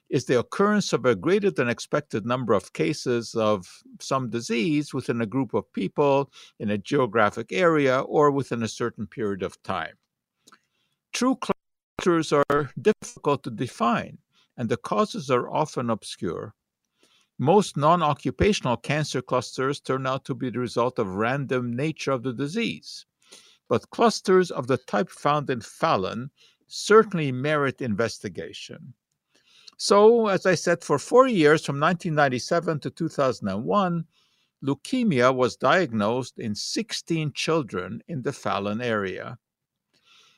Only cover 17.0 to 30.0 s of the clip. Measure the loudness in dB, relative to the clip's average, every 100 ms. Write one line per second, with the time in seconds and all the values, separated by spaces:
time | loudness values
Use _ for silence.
17 | _ _ _ -4 4 4 4 2 4 4
18 | 2 -2 -4 0 2 2 0 -2 -2 -2
19 | -2 -6 -2 -2 -2 -4 -4 -4 -4 -4
20 | -2 -4 -6 -8 -6 -4 -4 0 -2 0
21 | -4 0 -2 -2 -2 -2 -2 -4 -6 -4
22 | -4 -4 -4 -6 -6 -4 -4 -6 -12 -20
23 | -20 _ _ -20 _ _ -4 -4 -2 0
24 | 2 2 2 4 4 -2 -2 -2 -2 -4
25 | -4 -4 -2 0 -2 -6 -6 -2 0 0
26 | -2 -6 -10 _ _ _ _ -8 4 6
27 | 6 0 -2 -2 0 0 0 -2 -4 0
28 | -2 -2 -12 -10 -14 -14 -16 -18 -20 -20
29 | _ _ _ _ _ _ -20 -6 4 8